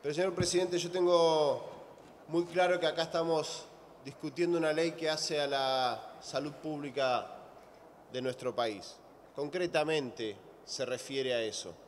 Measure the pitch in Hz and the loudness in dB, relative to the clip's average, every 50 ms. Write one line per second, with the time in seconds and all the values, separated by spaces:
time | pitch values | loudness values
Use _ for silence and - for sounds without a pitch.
0 | - 143 151 143 180 190 175 180 180 - - 175 180 175 175 175 165 170 180 185 | -2 -2 0 2 0 0 2 2 0 2 4 2 2 2 0 0 -2 0 0 2
1 | 180 175 175 170 165 165 160 156 151 143 131 - - - - - - - - - | 4 6 8 8 8 8 6 6 4 4 2 0 -2 -10 -14 -14 -16 -18 -20 -20
2 | - - - - - - 151 170 175 170 165 180 180 180 180 175 165 156 147 165 | -20 -20 -20 -20 -14 -2 0 0 0 0 2 2 4 4 4 2 2 0 2 0
3 | 165 160 - 170 165 165 165 156 147 - - - - - - - - - - - | -2 0 0 0 2 4 2 2 2 -2 -6 -10 -12 -16 -20 -20 -20 -20 -20 -16
4 | - 135 - - - 151 139 - 175 170 170 170 160 156 151 156 165 170 165 165 | -14 -14 -14 -8 -10 -8 -2 0 2 2 2 2 4 2 2 2 2 0 0 -2
5 | 160 156 156 151 - - 170 147 143 139 143 135 135 131 131 131 127 123 117 - | -2 0 0 0 -2 -2 0 0 0 0 0 0 2 2 2 2 2 0 0 -2
6 | - - - - - - - 135 143 147 147 - - 156 156 147 143 143 120 143 | -8 -14 -16 -16 -14 -6 -4 -4 -4 -4 -8 -8 -8 -8 -6 -6 -6 -6 -2 0
7 | 135 131 123 113 95 - - - - - - - - - - - - - - - | 2 2 2 0 0 -4 -12 -16 -18 -20 -20 -20 -20 -20 -20 -20 -20 -20 -20 -20
8 | - - 120 127 127 127 127 127 127 127 120 123 120 113 107 98 90 - - - | -20 -10 -8 -4 -4 -4 -4 -4 -4 -4 0 0 0 0 0 -4 -10 -14 -18 -20
9 | - - - - - - - - 143 147 143 185 180 170 - 160 151 156 160 156 | -20 -20 -20 -20 -20 -16 -8 -6 -6 -4 -2 -2 -2 0 0 0 0 2 0 0
10 | 139 123 - - 117 110 101 98 - - - - - - - - 135 120 127 117 | 0 -2 -6 -6 -6 -6 -6 -10 -16 -20 -20 -20 -14 -12 -6 -6 -4 -4 -4 -6
11 | - - 139 135 135 127 123 117 113 110 98 - - 92 85 - - | -6 -6 -4 -2 -2 0 0 0 -2 -2 -4 -6 -10 -10 -12 -16 -18